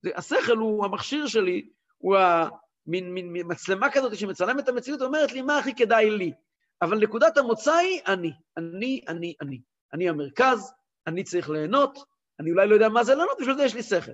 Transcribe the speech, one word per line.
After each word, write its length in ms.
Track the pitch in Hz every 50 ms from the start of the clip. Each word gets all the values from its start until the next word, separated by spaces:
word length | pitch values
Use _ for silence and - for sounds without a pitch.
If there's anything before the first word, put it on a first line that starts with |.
זה, 80 | - 185 -
השכל 420 | 180 180 - 294 453 - 226 240 220
הוא 280 | 220 220 214 214 202
המכשיר 420 | 196 196 202 - - 277 302 302 262
שלי, 420 | - 226 196 185 180 - - - _ _ _ _ _ _
הוא 200 | - 180 196 196
ה-, 320 | 190 180 170 165 165 156 - - _ _ _ _ _
מין, 280 | 156 160 185 185 180 180
מין, 200 | 185 180 175 170
מין 120 | 175 175 170
מצלמה 420 | - - - 180 196 190 226 285
כזאת 260 | - 277 269 247 214 196
שמצלמת 460 | 208 196 175 - 185 202 254 277 277
את 60 | 262
המציאות, 320 | 247 247 226 247 294 269
אומרת 300 | 262 254 277 311 302 277
לי, 100 | 240 262
"מה 160 | 254 269 294 294
הכי 180 | - 269 247
כדאי 340 | 233 247 202 233 226 220 214
לי?" 240 | 214 208 185 170 135 _ _ _ _ _ _ _ _ _
אבל 180 | 180 170 202 220
נקודת 380 | 214 214 208 233 285 320 320 294
המוצא 360 | 269 233 233 226 - 285 311
היא 280 | 339 349 370 370 320 - -
אני, 260 | 196 190 170 165 139 _ _ _ _ -
אני, 440 | 165 165 165 190 220 254 269 262 - -
אני, 280 | 165 170 170 175 165 _
אני. 200 | 156 139 135 123 117 _ _ _ _ _ -
אני 160 | 151 180 180
המרכז, 640 | 165 147 147 139 - - 254 262 254 220 190 - - _ _ _ _ _ _ -
אני 160 | 160 180 196
צריך 260 | - - 180 165 135
ליהנות, 500 | 156 156 156 160 214 277 285 277 285 - - _ _ _ _ _ _ _
אני 120 | 156 160
אולי 160 | 170 190 196 202
לא 60 | 214
יודע 160 | 208 220 220
מה 140 | 214 240 240
זה 120 | 220 269
ליהנות, 220 | 285 330 415 554 440
בשביל 160 | 269 240 269
זה 80 | 277 285
יש 120 | 262 208
לי 80 | 240 220
שכל. 280 | - 202 170 147 -